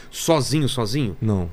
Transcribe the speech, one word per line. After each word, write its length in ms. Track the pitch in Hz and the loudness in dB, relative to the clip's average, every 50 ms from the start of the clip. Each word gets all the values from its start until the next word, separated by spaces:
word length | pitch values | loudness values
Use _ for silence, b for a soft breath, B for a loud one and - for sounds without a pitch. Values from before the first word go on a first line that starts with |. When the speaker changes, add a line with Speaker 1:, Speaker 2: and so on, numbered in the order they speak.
| B B | B B
Speaker 1:
sozinho, 580 | B - - - 165 151 120 92 143 156 143 120 | B -4 0 2 2 4 2 2 0 2 2 0
sozinho? 480 | - 123 113 101 113 151 135 101 85 - | 0 0 -2 0 0 0 -2 -2 -2 -2
Speaker 2:
Não, 260 | 113 107 104 95 87 85 | 0 0 2 0 0 -4